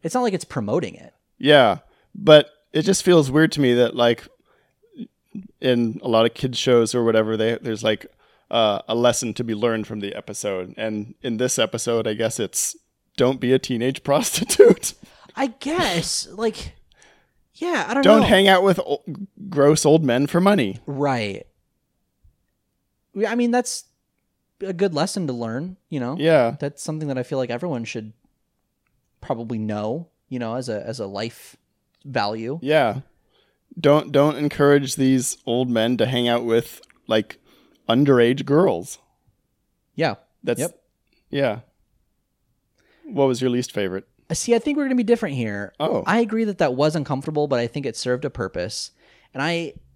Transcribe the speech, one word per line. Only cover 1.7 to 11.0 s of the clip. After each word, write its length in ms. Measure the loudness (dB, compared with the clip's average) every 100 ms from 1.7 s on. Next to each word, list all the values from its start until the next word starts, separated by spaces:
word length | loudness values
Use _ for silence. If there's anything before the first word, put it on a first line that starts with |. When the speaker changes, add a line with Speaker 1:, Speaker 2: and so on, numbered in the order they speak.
| 2 -6 _ _ -2
Speaker 2:
but 360 | 8 8 8 _ _
it 100 | -2
just 200 | 0 0
feels 260 | 4 4 4
weird 200 | 4 2
to 80 | 4
me 140 | 2 4
that, 220 | 2 2
like, 300 | 2 2 -4 _ _ _ _ _ _ -18 -18 _ _ -18 -18 -6
in 380 | 0 2 0 -4
a 60 | 0
lot 180 | 2 2
of 80 | 0
kids 240 | -6 -2
shows 360 | 2 4 4 2
or 80 | 2
whatever, 320 | 2 2 0
they, 220 | -2 -2
there's, 220 | -6 -4
like, 240 | -2 -2 -6 _ _ _ -6
uh, 300 | 0 2 0 -4
a 60 | 0
lesson 400 | 2 2 -2 -6
to 80 | -6
be 100 | -2
learned 320 | -2 -2 -6
from 140 | -8
the 140 | -10 -10
episode. 600 | -12 -8 -6 -6 -8 -8
And 380 | -8 -6